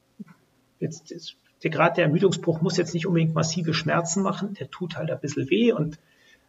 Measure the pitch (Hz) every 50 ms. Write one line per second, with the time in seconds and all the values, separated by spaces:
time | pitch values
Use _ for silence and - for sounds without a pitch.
0 | _ _ _ - 202 - - _ _ _ _ _ _ _ _ - 170 160 160 -
1 | _ - - 170 - - - _ _ _ _ _ - 160 160 143 160 175 170 180
2 | 165 151 143 - 202 180 - - - 170 160 - 170 190 - 185 165 - - 160
3 | 160 190 170 165 160 160 - 160 - - - 185 165 160 160 160 - 151 151 170
4 | 165 - - 196 190 190 190 - 190 208 196 - - - - - 180 165 - -
5 | 160 156 - - - 135 - 139 131 - 180 214 240 233 - 160 156 160 - -
6 | _ _ _ _ _ _ - _ _